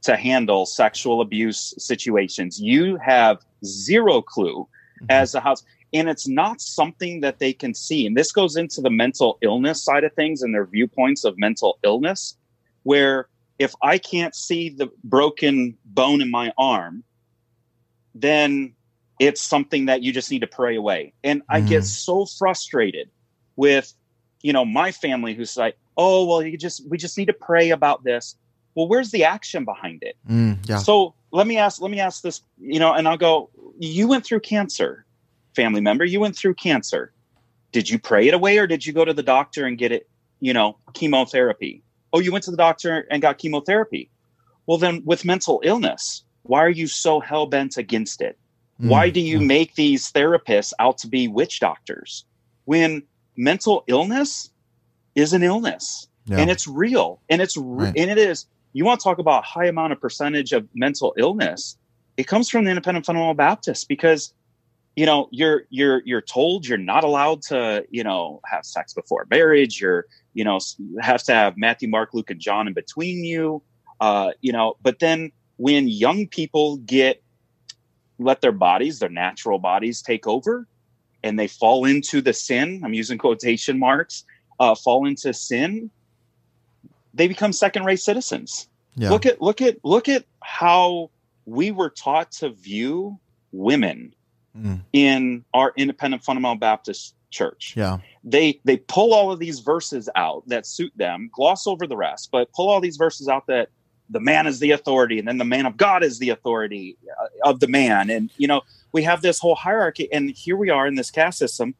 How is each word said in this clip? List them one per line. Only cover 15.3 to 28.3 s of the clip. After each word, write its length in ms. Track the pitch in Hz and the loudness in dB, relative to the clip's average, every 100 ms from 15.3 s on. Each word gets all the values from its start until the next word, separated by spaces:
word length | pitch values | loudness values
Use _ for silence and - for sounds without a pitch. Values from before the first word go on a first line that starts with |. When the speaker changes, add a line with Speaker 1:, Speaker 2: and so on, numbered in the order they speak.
| 147 147 139 123 117 | 2 0 2 0 -6
Speaker 1:
bone 380 | _ 101 131 147 | _ 0 2 2
in 80 | 131 | 0
my 220 | 120 120 - | -2 -4 -2
arm, 440 | 135 110 85 85 - _ _ _ _ _ _ _ _ _ _ 117 | 0 0 -4 -14 -18 _ _ _ _ _ _ _ _ _ _ -4
then 580 | 139 151 147 139 131 _ _ _ _ _ | 2 2 2 0 -4 _ _ _ _ _
it's 220 | 139 147 | 2 2
something 460 | - 147 139 156 135 | -2 -2 0 -2 0
that 160 | 131 | 2
you 100 | 123 | 2
just 180 | 127 - | 0 -4
need 80 | 131 | -4
to 80 | 113 | -6
pray 280 | - 123 113 | -2 -2 -2
away. 380 | 104 92 73 _ | -2 -4 -6 _
And 180 | 139 143 - | -2 -2 0
I 100 | 143 | 0
get 200 | 107 156 | 2 2
Speaker 2:
Mm. 40 | 98 | 0
Speaker 1:
so 380 | - - 185 196 | -6 -2 -2 -2
frustrated 840 | - 190 180 - 143 107 80 - _ _ _ _ - | -2 -2 -2 -4 -2 0 -2 -12 _ _ _ _ 0
with, 380 | 143 139 - _ _ _ _ _ | 4 4 0 _ _ _ _ _
you 120 | 143 | 0
know, 120 | 139 120 | 2 2
my 260 | 117 180 | 0 -2
family 420 | 180 160 131 117 | -2 -4 -4 -4
who's 240 | 107 117 - | -8 -10 -2
like, 200 | 117 - _ - | -4 -4 _ 0
"Oh, 280 | 180 185 180 | 4 4 2
well, 160 | 165 | 0
you 140 | 160 156 | -2 -8
just, 300 | 170 - 135 | -10 -12 -10
we 100 | 165 | -8
just 200 | 170 - | -8 -6
need 80 | 196 | -2
to 60 | |
pray 380 | 208 - 170 165 | -2 0 2 4
about 320 | 160 147 143 | 4 2 0
this." 320 | 127 120 - | 0 -4 -4